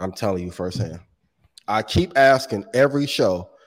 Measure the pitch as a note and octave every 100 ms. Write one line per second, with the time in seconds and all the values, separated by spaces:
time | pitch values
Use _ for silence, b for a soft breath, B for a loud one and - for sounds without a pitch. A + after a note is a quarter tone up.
0 | F#2 F#2+ G#2+ F#2 F2+ - F#2 F2+ E2+ E2
1 | - _ _ _ _ _ - G#2+ A2 -
2 | F3+ C#3 C3+ C3 - G#2+ G2 A#2+ C#3 C#3+
3 | C#3+ - A#2+ F2+ F2+ b